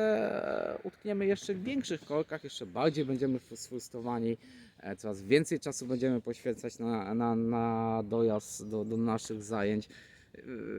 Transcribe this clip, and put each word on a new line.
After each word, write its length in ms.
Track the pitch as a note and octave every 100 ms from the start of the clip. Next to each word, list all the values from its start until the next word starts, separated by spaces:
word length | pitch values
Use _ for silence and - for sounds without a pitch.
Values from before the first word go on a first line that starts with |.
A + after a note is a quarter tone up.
| A3 G#3+ G#3+ - - - -
e, 40 | -
utkniemy 440 | F#3+ - G#3 G3 G3
jeszcze 280 | G3 -
w 80 | F#3+
większych 380 | A3+ C#4 - E3
korkach, 440 | - D3 D#3 D#3
jeszcze 220 | C#3 - G2+
bardziej 380 | A2 B2 C#3
będziemy 340 | C3 B2+ C3+ B2+
fru-, 180 | - A#2
sfrustrowani, 800 | - B2 - A#2+ A#2+ A#2+ A#2 A2+ - - - -
e, 160 | F#2+ G2
coraz 260 | G#2+ G2
więcej 380 | G2 C#3+ D#3 D3+
czasu 260 | D3 - B2+
będziemy 340 | B2+ C3 A#2+
poświęcać 580 | A#2 A#2 B2+ A2 A#2+ -
na, 360 | A#2 A2+ F#2+
na, 220 | A2+ A#2 A2+
na 680 | A#2 A#2 A#2 A2+ A2+ A2+
dojazd 640 | G#2 A#2 A2+ G#2 - - G#2+
do, 160 | A2
do 120 | G#2+ A2+
naszych 460 | A#2 A2+ - A2
zajęć, 460 | G#2 A2 G2+ G#2+ - - - - - - - A#2 A2